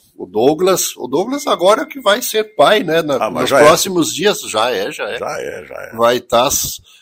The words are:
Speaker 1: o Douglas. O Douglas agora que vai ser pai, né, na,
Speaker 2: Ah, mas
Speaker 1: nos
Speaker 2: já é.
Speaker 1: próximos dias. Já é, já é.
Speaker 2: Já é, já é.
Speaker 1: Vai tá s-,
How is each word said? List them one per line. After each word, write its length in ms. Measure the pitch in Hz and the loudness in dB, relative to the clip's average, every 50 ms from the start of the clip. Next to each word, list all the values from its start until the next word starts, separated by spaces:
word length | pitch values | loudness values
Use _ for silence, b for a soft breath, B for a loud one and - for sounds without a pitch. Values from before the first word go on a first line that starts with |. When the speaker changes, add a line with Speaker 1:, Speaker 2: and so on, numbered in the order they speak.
| _ _ _ | _ _ _
Speaker 1:
o 120 | - - | -16 -12
Douglas. 680 | 90 90 104 117 139 156 156 185 190 185 - - - - | -8 -2 2 2 2 2 2 2 2 2 2 0 -4 -6
O 140 | - 123 123 | -10 -8 -4
Douglas 380 | 135 156 196 247 269 285 - | -2 -2 -2 -2 -4 -6 -2
agora 400 | 262 214 175 170 190 214 269 311 | -2 -2 2 4 4 4 2 0
que 120 | - - 277 - | -6 -10 -4 0
vai 180 | 202 208 247 | 0 0 0
ser 340 | 247 - - 220 220 214 - | -2 -4 -2 -4 -4 -2 2
pai, 280 | - 143 165 214 214 - | 2 4 4 4 2 2
né, 180 | 156 156 165 | 0 0 0
na, 140 | 160 147 139 | 0 0 -2
Speaker 2:
Ah, 160 | 120 110 107 | -2 -2 -2
mas 140 | 87 76 - | -2 -2 -2
Speaker 1:
nos 60 | - | 2
Speaker 2:
já 100 | 131 139 | 4 6
é. 40 | 147 | 6
Speaker 1:
próximos 500 | 151 170 165 - 196 185 175 147 - - | 6 6 4 2 -2 0 0 0 -2 -2
dias. 280 | 139 180 208 180 - - | -2 0 0 -2 -2 -4
Já 280 | 107 101 107 113 127 | -6 -2 -2 -2 0
é, 220 | 117 95 101 131 156 | -2 -2 -4 -6 -6
já 160 | - 131 104 | -8 -8 -8
é. 100 | 104 123 | -8 -8
Speaker 2:
Já 220 | 101 131 151 - | -8 -8 -8 -8
é, 240 | - 69 - - - | -8 -10 -10 -12 -14
já 80 | - - | -16 -16
é. 220 | - - - - | -16 -16 -10 -4
Speaker 1:
Vai 240 | 113 117 117 123 123 | 0 2 2 2 2
tá 260 | - - 120 117 107 113 | -2 0 2 2 2 2
s-, 340 | - - - - - - b b b b | 0 -2 -4 -6 -8 -12 b b b b